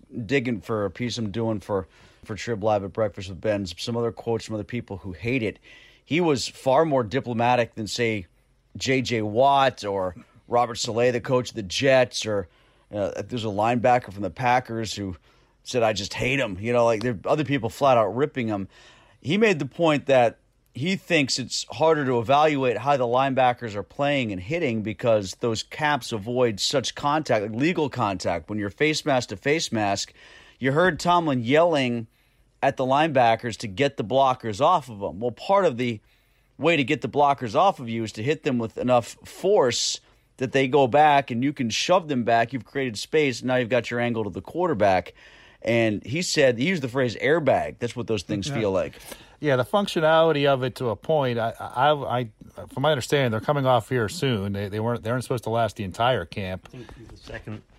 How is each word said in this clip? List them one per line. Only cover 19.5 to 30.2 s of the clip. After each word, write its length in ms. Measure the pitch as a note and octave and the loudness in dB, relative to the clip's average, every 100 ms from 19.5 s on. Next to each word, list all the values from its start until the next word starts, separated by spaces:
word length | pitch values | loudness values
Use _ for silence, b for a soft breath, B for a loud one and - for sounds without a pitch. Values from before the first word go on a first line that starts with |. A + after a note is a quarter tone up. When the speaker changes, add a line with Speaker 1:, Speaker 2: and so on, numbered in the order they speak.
| D#3+ | 2
Speaker 1:
the 80 | D3 | -4
point 400 | - E3 C#3+ - | 0 2 2 4
that 320 | C3 A#2 - _ _ _ | 4 4 0 _ _ _
he 240 | B2 E3+ G3 | -6 -4 -4
thinks 420 | - E3 C3 - | 0 0 2 -2
it's 280 | A2+ - - | -4 -8 -8
harder 360 | A2+ D#3+ D3+ C3 | 0 2 4 2
to 120 | B2 | 0
evaluate 600 | A2 C#3+ D#3+ C#3+ C3 G#2 | 4 4 4 2 0 0
how 180 | C3+ C#3 | 0 0
the 80 | |
linebackers 720 | A#2+ B2+ C#3 C3 B2+ A#2+ A#2+ | 2 2 2 2 2 0 -6
are 80 | G2+ | -8
playing 500 | - - C#3+ C#3+ A2+ | -10 -4 -2 0 -2
and 80 | F#2 | -6
hitting 420 | F#2 E3+ C#3+ A2 | -6 -4 -2 -2
because 520 | G#2+ G2+ A#2+ G#2+ F#2+ - | -4 -2 2 2 0 -4
those 220 | A#2+ A2 | -4 -4
caps 500 | - - D3+ C#3+ - | -6 -4 -2 -2 -4
avoid 480 | A2+ G#2+ B2 A#2+ G2 | -8 -4 0 0 0
such 340 | - C3+ - | -2 -2 -4
contact, 480 | - D3 D3+ D3 A2+ | -4 -2 -2 0 -2
like 180 | G#2 A2 | 0 -2
legal 300 | D#3 D#3+ C#3 | 0 0 -2
contact. 580 | B2+ G#2+ F#2 G2 E2+ D#2+ | -2 -2 -2 -4 -4 -6
When 100 | G#2+ | -6
you're 120 | G2+ | -6
face 340 | - D3+ D3+ | -2 0 0
mask 240 | D3+ B2+ - | 0 0 -2
to 60 | G2+ | -6
face 340 | C#3 D#3 - | -2 -2 -2
mask, 420 | A2+ G2+ G2+ - B | -2 0 -2 -4 B